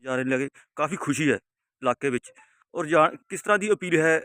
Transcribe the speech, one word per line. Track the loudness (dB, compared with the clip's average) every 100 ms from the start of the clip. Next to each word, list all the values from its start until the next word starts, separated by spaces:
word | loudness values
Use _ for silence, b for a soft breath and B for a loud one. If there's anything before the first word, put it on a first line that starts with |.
ਜਾ | -4 -4
ਰਹੇ |
ਨੂੰ | -2
ਲੈ | -2
ਕੇ | -4 b b -6
ਕਾਫੀ | -6 -4
ਖੁਸ਼ੀ | -4 -2 0
ਹੈ | 0 -4 _ _ _
ਇਲਾਕੇ | -2 -2 -2
ਵਿੱਚ। | -4 -6 b b b _ -8
ਔਰ | 0
ਜਾਂ | 4 4 0 _
ਕਿਸ | -8
ਤਰ੍ਹਾਂ | 0 0
ਦੀ | 2
ਅਪੀਲ | -2 0 2
ਹੈ | 4 2